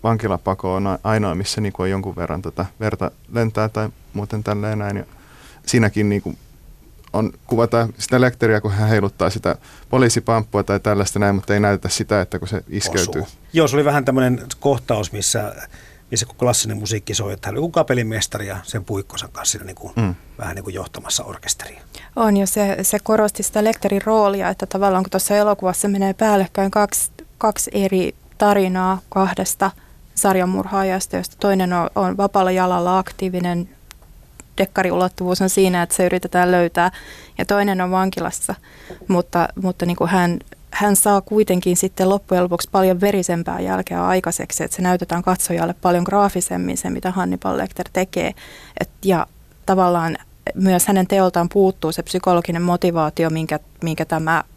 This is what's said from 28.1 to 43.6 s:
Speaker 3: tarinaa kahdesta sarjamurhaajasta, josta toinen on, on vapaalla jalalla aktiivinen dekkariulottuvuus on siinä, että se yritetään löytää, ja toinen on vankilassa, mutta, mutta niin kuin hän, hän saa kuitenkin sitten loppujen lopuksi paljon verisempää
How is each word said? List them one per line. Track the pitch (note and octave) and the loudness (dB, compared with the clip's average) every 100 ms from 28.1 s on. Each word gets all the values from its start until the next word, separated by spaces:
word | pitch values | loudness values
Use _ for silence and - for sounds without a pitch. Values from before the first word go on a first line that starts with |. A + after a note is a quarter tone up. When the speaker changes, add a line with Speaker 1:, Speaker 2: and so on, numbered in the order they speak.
| - - - | -6 -20 0
Speaker 3:
tarinaa | G#3 G3+ F#3 F#3 F#3 F#3+ - | 4 4 2 0 0 -2 -2
kahdesta | G3 F#3+ F3+ F#3 - G3 - - - - | 0 0 0 -4 0 -2 -2 -20 -20 -10
sarjamurhaajasta, | - G3+ F#3 F3+ F#3+ F#3+ G3 F#3+ F#3 - F#3 | -2 2 2 2 -2 -2 -2 0 -2 -4 -6
josta | F3+ - | -8 -2
toinen | G3+ G3 F3+ | 0 2 2
on, | F3+ E3 | 0 -2
on | G#3 F#3 F#3+ | -2 -2 0
vapaalla | G3+ G3+ F#3 | 0 2 2
jalalla | F#3 F3+ F3+ F3 F#3+ | 2 2 0 2 0
aktiivinen | F#3 - F#3+ F3+ F3+ F3 F3+ - - - - - - - - - | -2 -6 -4 -2 -2 -2 -6 -14 -20 -20 -20 -20 -20 -20 -12 -2
dekkariulottuvuus | F#3+ - F#3 F3 F3+ - F3+ F#3 | 0 0 0 2 0 -2 -4 0
on | F#3+ | 2
siinä, | G3 F#3+ F3+ | 4 4 2
että | E3+ | 0
se | - F3+ | 2 2
yritetään | F3+ F#3 F3+ F3+ | 2 0 2 4
löytää, | F3+ E3+ F3 F3 - - - - - | 4 4 2 0 -2 -20 -20 -16 -8
ja | |
toinen | - G3+ G3+ F#3 | 0 2 2 0
on | F3+ | 0
vankilassa, | F#3 F#3+ F#3 F3 - - F#3+ - - - F4+ - | 0 0 -2 -6 -6 -8 -8 -12 -20 -20 -14 0
mutta, | F3+ F3 F3 E3 - | 0 2 -2 -2 -2
mutta | F#3+ F3+ F3 | -4 -2 -4
niin | F3 | -2
kuin | E3+ | 0
hän, | F#3+ F3 F3 - - - | 2 2 -2 -8 -20 -12
hän | - G#3 G3 | -2 2 2
saa | G#3 G3+ | 4 2
kuitenkin | - G#3+ G#3 F3+ F#3 F3 | 2 0 2 2 2 0
sitten | F#3+ - F#3 | -2 0 2
loppujen | G3+ - F#3 | 2 2 0
lopuksi | F3+ F3 - | 2 -2 0
paljon | G3 F#3+ F3+ | 2 4 4
verisempää | G3+ G3+ F3+ E3+ E3+ F3 | 2 0 -2 -4 -4 -6